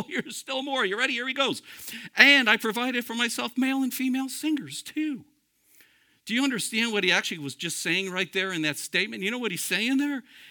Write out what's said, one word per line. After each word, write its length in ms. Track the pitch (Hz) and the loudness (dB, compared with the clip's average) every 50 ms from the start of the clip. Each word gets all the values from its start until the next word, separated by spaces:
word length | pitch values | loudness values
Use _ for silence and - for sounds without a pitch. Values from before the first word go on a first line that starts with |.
| - - | 0 -2
here's 300 | - - - 285 226 - | -4 -6 -6 -6 -8 -12
still 240 | - - 269 262 262 | -8 -6 -6 -4 -4
more. 220 | 285 269 262 233 | -2 0 0 0
You 120 | 190 190 220 | 0 0 0
ready? 160 | 254 262 262 | 0 0 0
Here 140 | 240 247 262 | -2 -4 -2
he 60 | 254 | 0
goes. 280 | 269 277 233 147 - - - - - - - - 233 - - - | 0 0 0 0 -2 -6 -12 -16 -16 -14 -14 -12 -12 -14 -2 4
"And 340 | - 233 277 285 277 254 208 | 6 8 8 8 8 6 6
I 80 | 214 214 | 4 4
provided 480 | - 226 202 233 247 254 254 240 240 | 2 0 -2 0 0 0 0 -2 -2
for 100 | - 226 | -4 -2
myself 420 | 233 240 233 226 - 240 233 - - | 0 0 0 0 -2 -4 -4 -2 -2
male 260 | 254 262 269 269 269 | 0 0 0 0 0
and 100 | 247 - | 0 0
female 360 | - 254 262 247 262 269 262 | -2 -2 0 0 0 -2 -4
singers, 520 | 262 - - 311 311 269 196 139 139 - | -6 -4 -2 0 0 0 -2 -6 -10 -12
too." 440 | - - - 302 311 311 277 202 - - _ _ _ _ _ _ _ _ _ - - _ _ _ _ _ _ _ _ | -12 -8 -6 -4 -4 -2 -4 -6 -10 -14 _ _ _ _ _ _ _ _ _ -20 -20 _ _ _ _ _ _ _ _
Do 80 | - 208 | -2 2
you 100 | 240 269 | 2 4
understand 500 | 277 254 190 - - - 220 233 233 214 | 2 2 0 -2 -2 0 0 0 2 2
what 100 | 202 185 | 2 4
he 80 | 185 | 4
actually 280 | 175 180 - - 196 165 | 4 4 2 0 -4 -6
was 160 | 143 139 131 | -6 -8 -8
just 240 | - 170 170 - - | -6 -6 -6 -6 -4
saying 300 | - 175 165 185 190 190 | -2 0 0 0 0 -2
right 220 | 180 185 190 - | -2 -2 -2 -2
there 220 | - 190 185 190 185 | -2 -2 -2 0 0
in 80 | 165 | 0
that 160 | 156 151 143 - | 0 0 -2 -2
statement? 460 | - - - 180 190 214 226 214 185 | -4 -2 0 0 0 -2 -2 -4 -4
You 80 | 202 | -2
know 80 | 240 247 | -2 -2
what 120 | 247 220 | -2 -4
he's 120 | 175 170 - | -4 -4 -2
saying 340 | - 185 185 220 240 269 269 | -2 0 0 2 2 2 2
there? 260 | 285 294 285 262 - - - - - - | 2 0 -2 -4 -6 -10 -18 -20 -20 -20